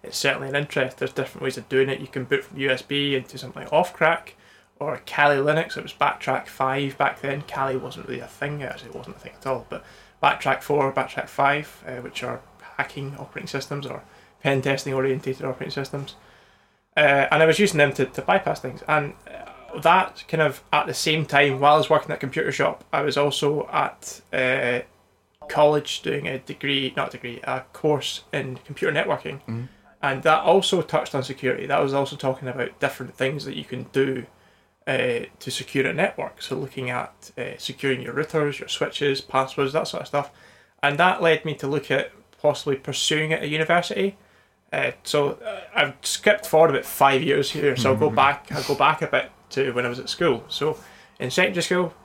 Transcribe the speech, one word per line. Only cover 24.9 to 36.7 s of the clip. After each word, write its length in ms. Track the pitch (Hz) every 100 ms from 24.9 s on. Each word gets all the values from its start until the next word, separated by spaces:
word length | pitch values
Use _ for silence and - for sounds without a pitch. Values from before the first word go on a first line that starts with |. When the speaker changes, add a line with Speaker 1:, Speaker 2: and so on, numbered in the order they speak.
| _ _ _ _ _ -
Speaker 1:
college 520 | 147 147 151 147 -
doing 240 | 165 143 151
a 120 | 131
degree, 540 | - - 139 139 131 -
not 140 | -
a 20 |
degree, 300 | - 120 117
a 180 | - 127 -
course 500 | - 156 143 - - -
in 260 | 147 131 127 -
computer 280 | 143 151
networking. 460 | 151 - 143 - 139
Speaker 2:
Mm-hmm. 220 | - 113 127 - _ _ 139
Speaker 1:
And 140 | 135
that 180 | 156 147 -
also 300 | 190 185 180
touched 320 | 156 151 - 139
on 80 |
security. 420 | 127 131 127 123 139
That 160 | 139
was 120 | 139
also 220 | 139 135 143
talking 320 | 135 131 131
about 320 | 127 123 -
different 340 | 139 - 127 -
things 280 | 135 151 147
that 100 | -
you 80 | -
can 180 | 123 120
do, 340 | 135 135 131 110 _ _ _ _ _ -
uh, 400 | 131 123 117 - _
to 60 | - -
secure 280 | 135 143 139
a 60 |
network. 480 | 160 196 - - -
So 140 | - -
looking 340 | 139